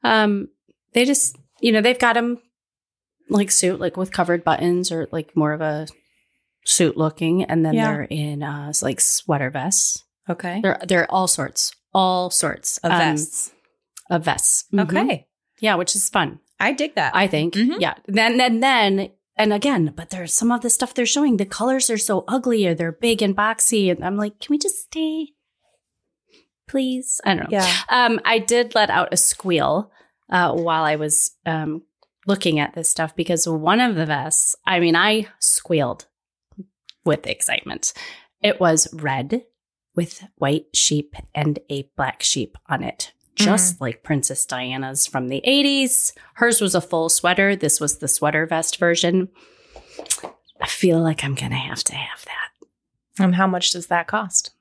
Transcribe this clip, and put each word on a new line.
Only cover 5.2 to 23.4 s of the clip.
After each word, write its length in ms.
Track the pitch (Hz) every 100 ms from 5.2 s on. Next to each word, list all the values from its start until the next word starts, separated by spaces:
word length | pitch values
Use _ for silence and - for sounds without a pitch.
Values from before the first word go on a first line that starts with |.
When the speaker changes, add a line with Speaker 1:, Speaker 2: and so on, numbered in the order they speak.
| 151
Speaker 1:
more 180 | - 151
of 80 | 151
a 240 | 156 151 156 - _ _ _ _ _ _ -
suit 320 | - 165 -
looking, 440 | 156 - 165 175
and 200 | - 165
then 80 | 160
Speaker 2:
Yeah. 120 | 156 220
Speaker 1:
they're 120 | 147 143
in, 320 | 156 147 143
uh, 240 | 147 147 147
s-, 140 | 151
like, 180 | 139 131
sweater 480 | - - - 147 131
vests. 540 | 135 147 196 - - _ _ -
Speaker 2:
Okay. 320 | 175 180 180
Speaker 1:
They're, 160 | 208 - 180
they're 240 | 185 -
all 160 | 190 185
sorts, 460 | - 135 - - - _
all 340 | 190 185 185 180
sorts, 480 | - 151 - - -
Speaker 2:
Of 140 | 170
Speaker 1:
um, 60 | 175
Speaker 2:
vests. 540 | 156 151 151 - - _ _ _ _ - -
Speaker 1:
of 140 | 175 156
vests. 380 | - - - -
Mm-hmm. 220 | 202 175 185
Speaker 2:
Okay. 300 | 277 180 _ _ _ _
Speaker 1:
Yeah, 160 | 214 185
which 200 | 180 202
is 140 | -
fun. 300 | 208 160 - _ _
Speaker 2:
I 120 | 202
dig 220 | 262 302 -
that. 200 | 147 -
Speaker 1:
I 100 | 190
think. 280 | 156 160
Speaker 2:
Mm-hmm. 260 | 180 240 330
Speaker 1:
Yeah. 140 | 165 - -
Then, 300 | 202 226 240
then, 240 | 254 226
then, 500 | 262 254 202 196 196 _ _ -
and 140 | 214
again, 400 | 208 277 269 156 -
but 140 | 165
there's 240 | 185 170
some 180 | - 226
of 80 | 240
the 80 | 240
stuff 240 | - 247
they're 140 | - 233
showing, 320 | 285 294 220
the 80 | 196
colors 420 | - 233 262 254
are 80 | 226
so 260 | - 196 -
ugly 380 | 247 247 226 190
or 80 |
they're 180 | 170 165
big 300 | 165 233 226
and 120 | 208
boxy. 560 | 196